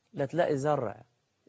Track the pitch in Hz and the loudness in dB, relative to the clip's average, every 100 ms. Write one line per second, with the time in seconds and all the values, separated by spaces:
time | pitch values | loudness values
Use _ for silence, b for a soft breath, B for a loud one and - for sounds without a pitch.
0 | _ 190 135 156 - 139 147 143 110 107 | _ -6 -2 0 2 2 0 0 -2 -8
1 | - _ _ _ | -18 _ _ _